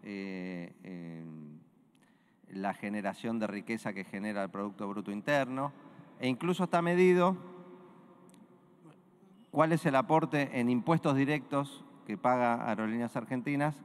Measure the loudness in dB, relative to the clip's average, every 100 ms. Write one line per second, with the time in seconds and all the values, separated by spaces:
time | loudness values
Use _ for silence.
0 | -10 -10 -8 -8 -8 -8 -10 -14 -14 -12
1 | -12 -12 -14 -14 -16 -18 _ _ _ _
2 | _ _ _ _ _ -6 -6 -4 -6 -4
3 | -4 -4 -6 -4 -4 -6 -6 -6 -6 -8
4 | -10 -8 -6 -4 -4 -4 -8 -6 -8 -8
5 | -8 -8 0 0 0 -4 -6 -8 -20 -20
6 | -20 -6 -2 -2 0 0 2 2 2 6
7 | 6 8 4 2 -6 -18 -18 -20 -20 -20
8 | -20 -20 -20 -20 -20 -20 _ _ -20 -20
9 | _ _ -20 -20 -6 2 4 6 4 4
10 | 6 4 4 0 0 0 2 2 4 2
11 | 4 2 4 0 0 -2 -2 -8 -20 -20
12 | -8 -2 2 4 4 2 0 -2 -2 -2
13 | -2 -4 -4 -4 -2 0 0 -2